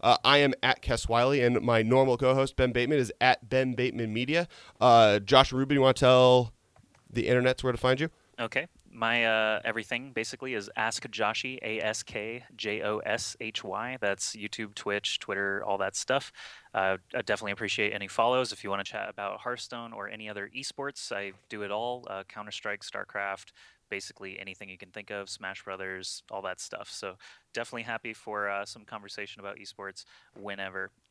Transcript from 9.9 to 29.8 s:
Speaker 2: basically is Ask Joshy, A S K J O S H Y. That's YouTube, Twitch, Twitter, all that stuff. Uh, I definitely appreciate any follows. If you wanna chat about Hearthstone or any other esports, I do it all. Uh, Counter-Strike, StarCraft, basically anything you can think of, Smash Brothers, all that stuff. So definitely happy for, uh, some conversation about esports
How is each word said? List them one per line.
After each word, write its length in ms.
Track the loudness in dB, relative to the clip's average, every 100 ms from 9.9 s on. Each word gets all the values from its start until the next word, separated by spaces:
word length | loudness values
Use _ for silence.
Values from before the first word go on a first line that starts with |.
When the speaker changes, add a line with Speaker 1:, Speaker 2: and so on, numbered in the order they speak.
| -8 -6
Speaker 2:
basically 420 | -6 -6 -8 -6
is 160 | -6 -6
Ask 300 | -4 -4 -4 -6
Joshy, 500 | -2 -2 -2 -6 -8
A 160 | -6 -4
S 220 | -4 -4
K 400 | -6 -8 -8 -10 -14 -8
J 260 | -6 -4
O 160 | -2 -4
S 380 | -2 -4 -6 -10
H 240 | -8 -8
Y. 340 | -6 -8 -8 -4
That's 340 | -2 -2 -6
YouTube, 400 | -8 -10 -8 -10
Twitch, 460 | -8 -4 -4 -2 -6
Twitter, 420 | -4 -4 -2 -2
all 140 | -2 -2
that 160 | -2
stuff. 380 | -4 -2 -2 -2 -14 -18 -20 -8
Uh, 220 | -2 0 -2 _
I 80 | -6
definitely 300 | -2 -4 -4
appreciate 400 | -6 -4 -2 -2
any 160 | -2 -4
follows. 420 | 2 2 2 0
If 140 | -4
you 60 | -6
wanna 120 | -6
chat 260 | -6 -8 -8
about 320 | -8 -8 -6
Hearthstone 520 | -8 -8 -10 -12 -12
or 160 | -10 -10
any 200 | -10 -10
other 220 | -10 -10 -12
esports, 580 | -12 -10 -10 -10 -8
I 180 | -8 -8 -12 -14
do 140 | -10
it 80 | -6
all. 360 | -6 -6 -8 -10
Uh, 160 | -12
Counter-Strike, 560 | -12 -14 -14 -10 -8 -8
StarCraft, 720 | -10 -10 -8 -6 -6 -8 -12 _ -20 _ -10
basically 520 | -10 -10 -14 -14 -14
anything 280 | -14 -16 -16
you 100 | -18
can 120 | -18
think 200 | -16 -10
of, 180 | -10 -10
Smash 340 | -10 -10 -10
Brothers, 600 | -10 -8 -8 -8 -10 -12 -12
all 120 | -10
that 160 | -8 -10
stuff. 320 | -12 -12 -12
So 260 | -12 -12 -12 -20 -20 _
definitely 320 | -8 -8 -8
happy 300 | -8 -8 -8
for, 340 | -12 -6 -2 0
uh, 160 | 0
some 200 | -4 -10
conversation 540 | -14 -14 -10 -10 -10 -10
about 200 | -12 -12
esports 480 | -16 -14